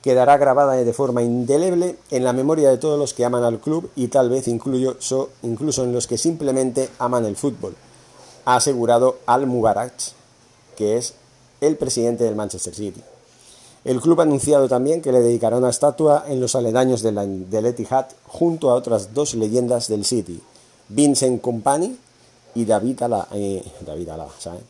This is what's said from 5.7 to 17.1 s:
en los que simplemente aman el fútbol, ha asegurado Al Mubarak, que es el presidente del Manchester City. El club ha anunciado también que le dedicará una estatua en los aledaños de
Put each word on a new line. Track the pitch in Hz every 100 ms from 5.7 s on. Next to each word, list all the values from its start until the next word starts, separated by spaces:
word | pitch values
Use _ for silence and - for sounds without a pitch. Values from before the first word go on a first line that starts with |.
| 135
en | 127
los | 123 -
que | 117
simplemente | 165 160 143 131 131 123 131 -
aman | 123 123
el | 110 104
fútbol, | 143 113 95 85 - - - - - -
ha | - 127
asegurado | 143 127 117 120 127 127
Al | - 123 135
Mubarak, | 123 110 101 123 - - - _ _ _ _ _ -
que | 104 113
es | 120 - _ _ _ _
el | 147 151
presidente | 135 120 117 120
del | 117 107
Manchester | 104 90 -
City. | 98 104 - - - _ _ - - - _
El | - 127
club | 147 165
ha |
anunciado | 160 143 143 147 135
también | 123 135 165
que | 151
le | 127
dedicará | 120 120 113 120
una | 127
estatua | 120 147 143 156 147 -
en | 135
los | 123
aledaños | 139 120 117 131 120
de | 110